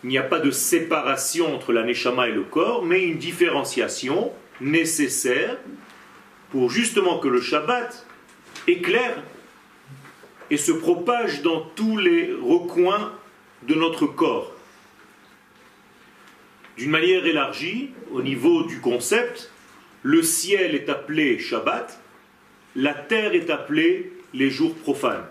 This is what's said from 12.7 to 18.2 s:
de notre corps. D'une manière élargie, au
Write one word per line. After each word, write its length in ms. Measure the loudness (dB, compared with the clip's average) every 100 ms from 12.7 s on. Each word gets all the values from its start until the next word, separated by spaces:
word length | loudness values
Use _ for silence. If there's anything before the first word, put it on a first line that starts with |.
| 2 2 2 -2 -10 -20 -20 _ -16
de 120 | -2
notre 320 | 0 0 0 -2
corps. 460 | 2 0 0 -6 -14 -20 -20 -20 -20 -20 -20 -20 -20 _ _ -20 _ _ _ -20 -20 -20 -20 -20 -20 -20 -8
D'une 140 | 0
manière 340 | 2 4 4
élargie, 680 | 2 0 -2 -4 -6 -6 -8 -12 -6
au 120 | -4